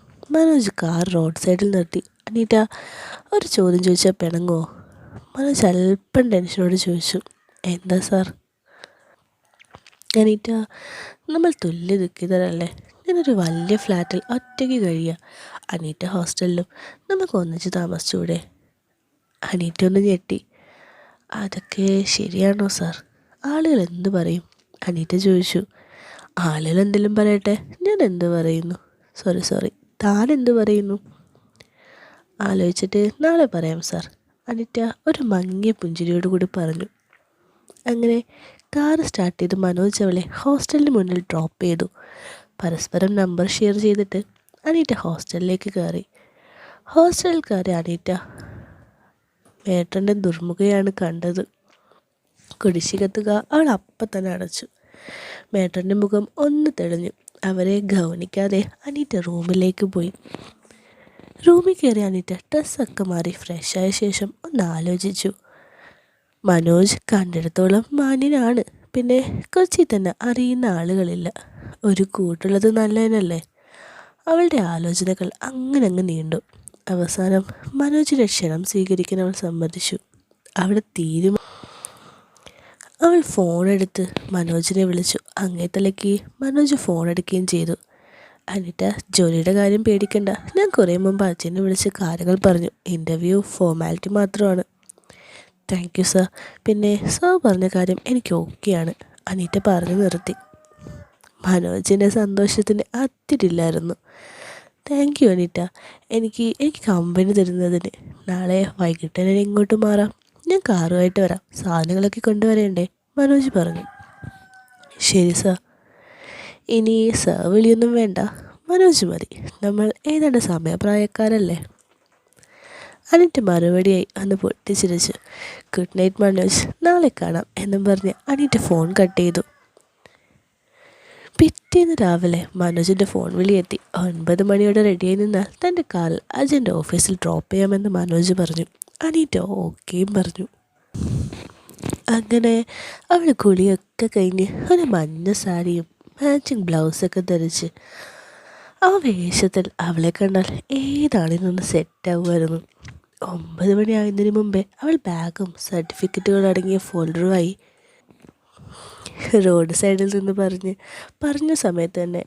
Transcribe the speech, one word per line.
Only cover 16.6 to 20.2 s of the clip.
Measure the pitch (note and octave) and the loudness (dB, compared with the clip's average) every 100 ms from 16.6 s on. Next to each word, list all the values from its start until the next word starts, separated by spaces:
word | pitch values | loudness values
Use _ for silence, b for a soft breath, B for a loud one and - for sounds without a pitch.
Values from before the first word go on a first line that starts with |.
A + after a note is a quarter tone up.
| F3+ B B B - | -6 B B B -4
നമുക്ക് | F#4+ F#4 G3+ | -4 -2 -2
ഒന്നിച്ച് | F3 E3 F#3 | -4 -6 -6
താമസിച്ചൂടെ?" | F3+ F3 E3 - F#3 E3+ E3+ - _ _ _ _ _ _ _ _ - | -4 -4 -6 -6 -4 -4 -6 -8 _ _ _ _ _ _ _ _ -14
അനീറ്റ | - F3+ E3+ - | -6 -4 -4 0
ഒന്ന് | F#3 G3 | 2 4
ഞെട്ടി. | G3+ F#3 | 2 0